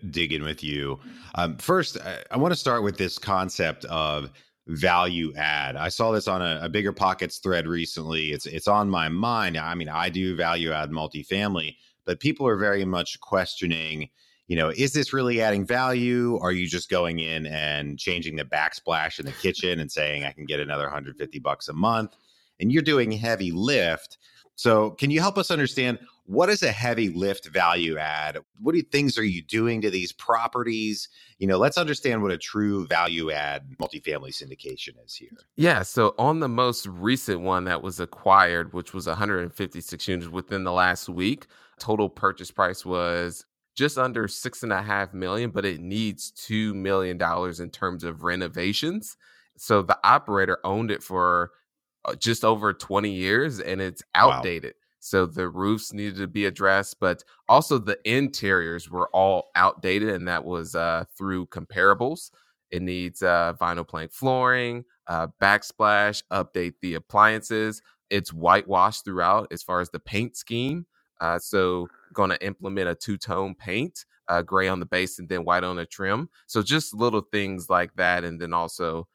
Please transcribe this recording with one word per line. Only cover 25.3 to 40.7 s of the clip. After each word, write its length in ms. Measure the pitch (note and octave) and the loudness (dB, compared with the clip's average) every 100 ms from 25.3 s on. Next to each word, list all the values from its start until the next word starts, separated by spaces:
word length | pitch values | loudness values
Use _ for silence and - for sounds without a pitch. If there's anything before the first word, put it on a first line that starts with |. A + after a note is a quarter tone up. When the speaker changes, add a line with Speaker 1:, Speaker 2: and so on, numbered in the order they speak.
| G3 | 0
Speaker 1:
us 140 | - | 0
understand, 480 | E3 C3 - B2 A#2 - _ - | 0 0 0 0 -2 -8 _ -2
what 220 | G#2+ F#3 | 2 4
is 140 | G#3 | 2
a 80 | C3 | 0
heavy 380 | G#2+ A#2+ A2+ G#2 | 0 0 2 0
lift 400 | E2+ G2 G2 E2 | 0 0 -2 -2
value 480 | F2+ F2 F2 E2 D#2 | 2 4 4 2 -2
add? 400 | D#2 D2+ D2+ D#2 - - | -2 -2 -4 -6 -14 -4
What 100 | A#2+ | 0
do 60 | E3+ | 0
you, 60 | |
things 340 | C#3+ C#3+ C#3+ A#2 | 0 2 2 2
are 60 | A2 | 0
you 160 | F2 | -2
doing 400 | D2+ A2 A#2 A2+ | -2 0 0 0
to 80 | G#2 | 0
these 240 | F#2 F2+ | -2 -4
properties? 960 | - - A2+ A#2 B2 A#2 A2 G#2+ G2+ - - - - | -4 0 2 0 -2 -2 -2 -2 -4 -8 -16 -20 -4
You 80 | G2 | 2
know, 100 | F#2 | 4
let's 200 | C3+ F3+ | 4 2
understand 440 | D#3 C#3+ C3 A2+ | 0 0 0 0
what 100 | G2+ | 0
a 60 | F2 | -2
true 500 | - G#2+ G#2 G2+ D#2+ | -4 -2 0 0 0
value 440 | E2+ E2+ E2 D#2 | 0 2 0 -2
add 380 | D2 D2 C#2+ C#2 C2 | -2 -4 -6 -10 -10
multifamily 480 | D#2 D2+ D#2+ D2 C2+ | -8 -6 -6 -6 -8
syndication 640 | - C#2 C2 C#2 C2 - A#1+ - | -12 -14 -14 -14 -12 -14 -18 -20
is 80 | |
here. 240 | - - - _ - | -20 -20 -20 _ 0
Speaker 2:
Yeah. 260 | E3+ B2 | 2 2
So 320 | F#2+ B2 G#2+ - | 0 2 2 4
on 220 | C3 D#3+ | 2 2
the 80 | C#3 | 0
most 400 | A#2+ B2 A#2 G2+ | 0 0 0 -8
recent 540 | F2 G2+ C3 - F2+ | -2 0 0 0 -2
one 240 | F#2 F2+ F2+ | 0 0 0
that 180 | E2 | -4
was 160 | F#2+ F2 | -4 -6
acquired, 720 | F2 - F#2+ G2 F2+ E2+ E2 | -8 0 6 8 8 4 -2
which 220 | F2 - | -8 -10
was 140 | F#2+ E2+ | -8 -6
a 80 | E2 | -2
hundred 260 | G#2 F#2+ | -2 -2
and 120 | F2 | -4
fifty-six 540 | - F#2 F2 - F2 - | -6 -8 -8 -12 -8 -4
units 220 | F2+ E2+ | -4 -4
within 340 | F2+ - G2 | -8 -6 -4
the 80 | F#2 | 0